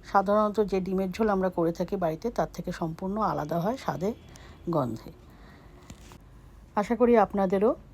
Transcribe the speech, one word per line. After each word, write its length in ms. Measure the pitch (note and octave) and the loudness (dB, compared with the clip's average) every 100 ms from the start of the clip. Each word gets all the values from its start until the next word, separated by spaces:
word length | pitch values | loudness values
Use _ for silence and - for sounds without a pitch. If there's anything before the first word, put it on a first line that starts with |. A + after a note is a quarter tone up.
| - | 2
সাধারণত 480 | G3+ G3 G#3 G#3+ G#3 G#3 | 2 4 4 2 2 0
যে 80 | G3 F#3 | 0 0
ডিমের 240 | F#3+ F#3+ | -2 -2
ঝোল 140 | F3+ A3+ G3 | 0 2 2
আমরা 140 | F#3 F3+ | 0 0
করে 160 | E3 E3+ | 0 0
থাকি 160 | F3+ G3 | -4 -2
বাড়িতে, 240 | E3+ D#3+ A#3 - | -2 -2 -4 -2
তার 140 | D#3+ - | -4 -4
থেকে 140 | F3+ F3 | -8 -6
সম্পূর্ণ 360 | E3 D#3+ F#3+ G#3 G3 | -6 -4 -6 -2 -2
আলাদা 240 | D3 D3+ E3+ | -2 -2 -2
হয় 120 | F3+ B3+ | -2 -2
স্বাদে, 260 | - - F#3+ A#3 - - - - - | -4 -4 -4 -6 -14 -20 -20 -12 -2
গন্ধে। 360 | E3 B2 A2 - - - - - - - - - - - - - - - - - - | -2 -2 -6 -12 -20 -20 -20 -20 -20 -20 -20 -20 -20 -20 -20 -20 -20 -20 -20 -6 -4
আশা 140 | G3+ A3+ | -2 2
করি 120 | A#3+ A#3 G3 | 6 6 4
আপনাদেরও 440 | G3 G3 G3 G#3+ E4 - | 2 2 2 2 0 -8